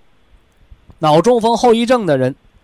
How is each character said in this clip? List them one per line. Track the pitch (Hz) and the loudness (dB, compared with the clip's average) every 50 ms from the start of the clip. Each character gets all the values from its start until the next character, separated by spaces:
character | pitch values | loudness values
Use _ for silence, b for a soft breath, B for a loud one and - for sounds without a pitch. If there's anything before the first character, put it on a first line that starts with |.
| _ _ _ _ _ _ _ _ _ _ _ _ _ - - _ _ _ - | _ _ _ _ _ _ _ _ _ _ _ _ _ -20 -20 _ _ _ -12
脑 | - 160 151 151 165 | -4 -2 0 2 2
中 | 170 233 254 233 | 2 2 0 0
风 | 208 226 233 | 0 -2 -2
后 | 208 247 247 220 | 0 2 2 2
遗 | 226 240 | 2 0
症 | 226 262 240 214 | 0 -2 -2 0
的 | 165 143 | -2 -2
人， | 131 127 127 143 _ _ _ _ _ | -2 -2 -4 -6 _ _ _ _ _